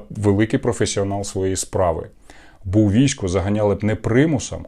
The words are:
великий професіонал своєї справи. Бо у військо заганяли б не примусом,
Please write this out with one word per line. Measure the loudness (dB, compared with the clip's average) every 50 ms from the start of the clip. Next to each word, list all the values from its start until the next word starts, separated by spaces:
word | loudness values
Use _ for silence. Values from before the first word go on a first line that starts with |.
| -2 -6
великий | -8 -2 2 2 4 4 2 2 0 0
професіонал | 0 -2 -2 0 -2 -2 0 -2 -2 -2 -4 -6 -6
своєї | -6 -4 -4 -2 -2 -2
справи. | -4 -4 -4 -2 0 2 2 0 -2 -6 -10 -16 -20 -20 -20 -20 -20 -20 -20 -20 -14 -6
Бо | 0 2 4
у | 4 4
військо | 4 4 4 2 0 -2 -4 -2
заганяли | -2 -2 0 0 0 0 2 0 0
б | 0 0
не | -2 -2
примусом, | -2 -2 0 2 2 2 2 0 -2 -4 -8 -10 -12 -14